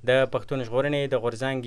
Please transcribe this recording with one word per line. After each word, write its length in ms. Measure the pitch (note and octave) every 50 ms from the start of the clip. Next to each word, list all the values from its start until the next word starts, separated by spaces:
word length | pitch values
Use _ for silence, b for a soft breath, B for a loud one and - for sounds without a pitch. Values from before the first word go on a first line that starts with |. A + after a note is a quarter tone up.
| - A#2
د 160 | B2+ C3 C3+ C3 -
پښتون 260 | B2+ G#2+ - C#3+ C3+ B2+ A2+
ژغورنې 340 | B2 B2+ C3+ C#3+ C#3+ C#3+ C#3+ C#3 C3
د 20 | B2 A2
غورځنګ 360 | A#2+ A#2 G#2+ C3 C3+ C3+ C3 A#2+